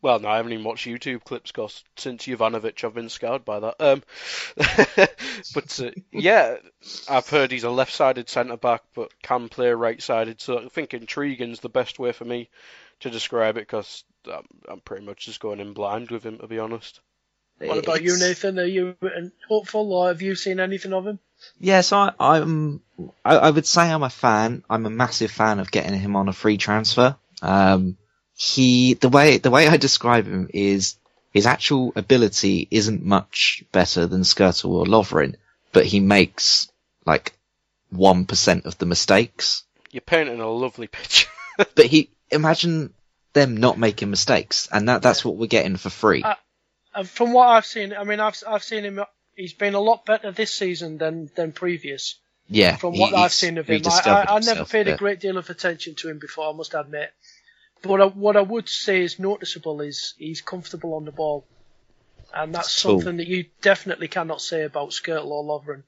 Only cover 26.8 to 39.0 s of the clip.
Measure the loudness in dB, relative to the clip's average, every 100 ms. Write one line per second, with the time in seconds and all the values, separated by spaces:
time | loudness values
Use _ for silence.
26.8 | 0 2 2 2 _ -10 0 4 4 4
27.8 | 0 -6 _ _ _ _ -4 2 4 6
28.8 | 4 4 6 6 8 6 6 6 6 6
29.8 | 4 0 2 2 2 -4 -6 -2 0 2
30.8 | -2 -8 _ _ _ 2 4 2 0 0
31.8 | 0 -4 2 4 4 2 0 0 0 0
32.8 | 0 -2 0 0 0 -2 -2 -2 -2 0
33.8 | 2 2 0 0 0 4 4 2 -2 -2
34.8 | 4 4 4 0 0 -4 _ _ _ 2
35.8 | 4 2 4 6 4 2 0 0 0 _
36.8 | _ _ 0 0 0 _ _ _ _ _
37.8 | _ 2 4 4 2 0 2 2 -2 -6
38.8 | -2 -2